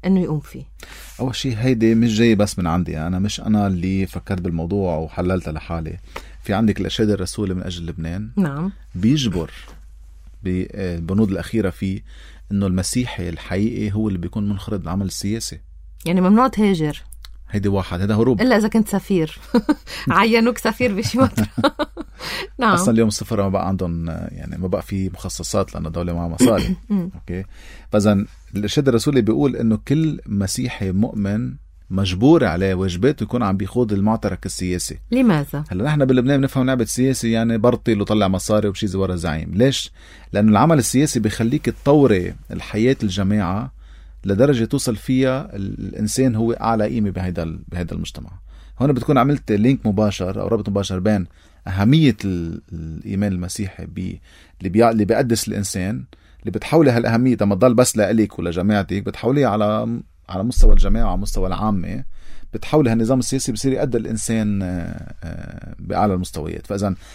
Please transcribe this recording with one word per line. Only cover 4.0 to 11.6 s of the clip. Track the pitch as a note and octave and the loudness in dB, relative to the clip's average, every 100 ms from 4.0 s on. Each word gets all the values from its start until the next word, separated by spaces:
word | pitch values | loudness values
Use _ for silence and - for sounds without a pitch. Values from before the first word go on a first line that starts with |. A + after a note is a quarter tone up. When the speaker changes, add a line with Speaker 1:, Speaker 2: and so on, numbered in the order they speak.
| F#2+ | -2
Speaker 2:
فكرت | F2+ - F#2+ | -6 -6 -4
بالموضوع | F2+ E2 E2+ G2+ F#2 D#2+ | -4 -4 -2 -2 -2 -2
وحللتها | D#2+ - F2+ F#2+ E2 | -4 -4 -2 -2 -4
لحالي. | D#2 - E2 D#2+ F2 - - - - | -8 -8 -8 -8 -12 -14 -18 -18 -12
في | - | -4
عندك | G2+ A2+ G2 | 0 2 0
الإرشاد | F#2+ - G#2+ | -2 0 0
الرسولي | G2 F#2+ - G2 | 0 -4 -4 -4
من | F2+ | -4
أجل | F#2 F2 E2 | -8 -8 -10
لبنان. | F2 D#2+ F2+ A2 G3+ | -8 -8 -8 -6 -2
Speaker 1:
نعم. | E3+ C#3+ F#3 - - | -2 -4 -8 -10 -14
Speaker 2:
بيجبر | F2+ G2+ D3+ A#2+ F2 D#2 - - - - - - - - - | -2 2 2 0 -4 -6 -10 -20 -20 -20 -20 -20 -20 -20 -10
بالبنود | F#2 F#2 - G2 F#2 E2+ E2 G2 G#2+ | -4 -4 -4 -6 -6 -6 -2 2 2
الأخيرة | F#2 - A2+ | 0 -4 -2